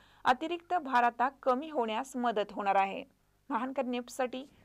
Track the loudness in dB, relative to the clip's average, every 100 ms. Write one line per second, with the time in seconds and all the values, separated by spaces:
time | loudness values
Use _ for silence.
0 | -14 -2 2 2 0 -4 -2 -2 2 4
1 | 4 2 0 0 0 0 0 -2 -2 -2
2 | -4 -2 0 0 -2 -2 2 4 2 -2
3 | -12 _ _ _ -6 -4 -2 -2 -2 -4
4 | -6 -4 -4 -6 -12 -20